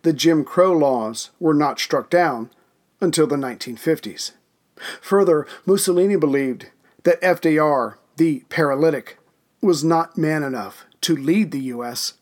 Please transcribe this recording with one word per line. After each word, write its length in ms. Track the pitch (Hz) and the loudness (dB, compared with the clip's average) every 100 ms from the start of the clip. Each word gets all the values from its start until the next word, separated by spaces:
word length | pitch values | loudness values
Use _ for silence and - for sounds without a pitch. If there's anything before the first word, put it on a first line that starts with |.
the 100 | 165 | 0
Jim 320 | 151 165 160 | 2 2 2
Crow 280 | 135 - 190 | 0 2 4
laws 580 | 170 143 123 110 113 - _ | 4 2 0 -4 -8 -14 _
were 160 | 165 | 0
not 240 | 147 147 - | 2 0 -2
struck 320 | - 147 113 | -2 -4 0
down 400 | 175 170 123 117 _ _ _ _ _ | 0 0 -2 -10 _ _ _ _ _
until 260 | 180 151 151 | -2 0 0
the 100 | 143 | 0
nineteen 400 | 131 117 - 117 | -6 -10 -12 -6
fifties. 560 | - 156 107 - - _ _ _ _ _ - - | -4 -4 -6 -12 -14 _ _ _ _ _ -16 -16
Further, 460 | - 196 180 156 139 - - | 0 2 4 2 -2 -10 0
Mussolini 500 | 196 190 175 196 196 | 0 2 2 2 2
believed 500 | 147 139 135 120 - _ _ _ | 0 0 -2 -6 -12 _ _ _
that 140 | 170 165 | 0 2
F 180 | 185 175 | 2 2
D 180 | 165 151 | 2 2
R, 400 | 156 139 110 - _ - | 2 2 -2 -8 _ 0
the 240 | 160 135 _ | 0 0 _
paralytic, 720 | - 147 135 160 143 - - _ _ _ _ | -2 0 2 0 0 -10 -20 _ _ _ _
was 240 | 202 160 | 0 2
not 340 | 160 165 165 - | 2 0 -2 -2
man 240 | 156 156 | -2 -2
enough 440 | 143 127 98 - - _ | -4 -6 -10 -16 -20 _
to 140 | - 151 | -4 -2
lead 340 | 135 196 185 | 0 0 0
the 100 | 143 | -4
U 240 | 131 120 | -8 -8
S 300 | 120 120 - _ | -8 -8 -10 _